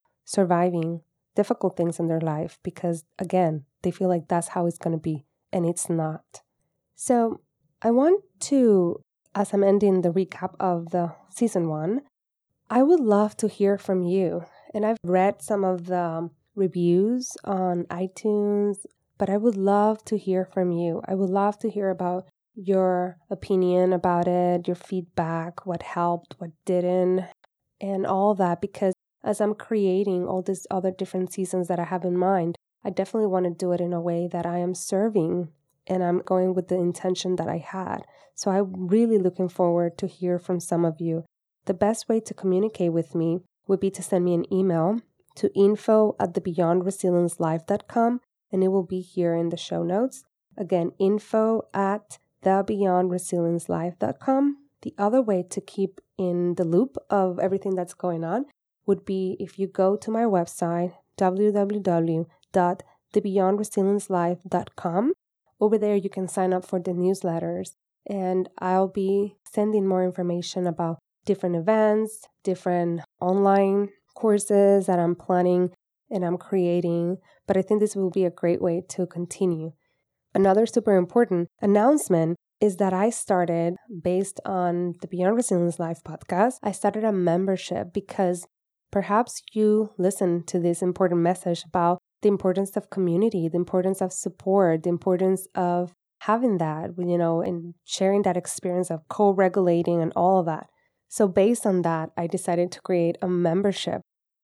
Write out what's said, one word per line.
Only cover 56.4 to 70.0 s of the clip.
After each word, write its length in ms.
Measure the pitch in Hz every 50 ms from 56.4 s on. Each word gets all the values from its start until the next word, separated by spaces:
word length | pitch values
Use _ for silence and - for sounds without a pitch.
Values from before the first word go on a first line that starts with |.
| 175 175 175
the 80 | 175 180
loop 340 | 165 165 175 247 262 - - - -
of 300 | 202 202 190 185 180 180
everything 360 | - 190 190 196 - 202 190
that's 200 | 185 175 175 -
going 280 | _ - 180 170 165 165
on 220 | 165 180 240 285 294 _ _ _ _ _ _ -
would 200 | - 196 - -
be 300 | - 190 190 190 185 202 -
if 180 | 196 175 - -
you 80 | 196
go 300 | 185 - - 190 190 202
to 140 | 208 - -
my 140 | 220 226 233
website, 680 | 233 196 180 170 - - - 180 170 170 170 175 180 170 - _ _ _
w 340 | - 196 185 185 190 208 214
w 300 | 196 208 202 196 208 208
w 460 | 190 190 170 170 165 165 165 160 165 - _ _ _ _ -
dot 300 | 190 180 175 180 185 - _ _ _ _ _ -
the 80 | 208
beyond 380 | 196 208 185 202 185 185 202 202
resilience 520 | 214 - - 208 190 196 202 208 196 -
life 280 | 190 180 170 170 180 175 -
dot 300 | 190 - 180 175 - -
com. 380 | - - 180 165 185 226 285 381 _ _ _ _ _ _ _ _ -
Over 200 | 208 214 214 214
there, 180 | 208 208 208
you 140 | 202 180 196
can 180 | - 196 190 175
sign 240 | - - 185 185 185
up 140 | 185 185
for 120 | - - 185
the 120 | 175 190
newsletters, 800 | 180 175 180 185 196 190 - 180 165 165 170 170 175 180 190 - - _ _ _ _ _ -
and 440 | - 208 196 185 185 185 185 180 - - -
I'll 300 | - 185 185 185 190 190
be 480 | 190 202 196 190 196 202 202 208 - _ - -
sending 360 | - - 208 214 214 208 196
more 180 | 190 190 185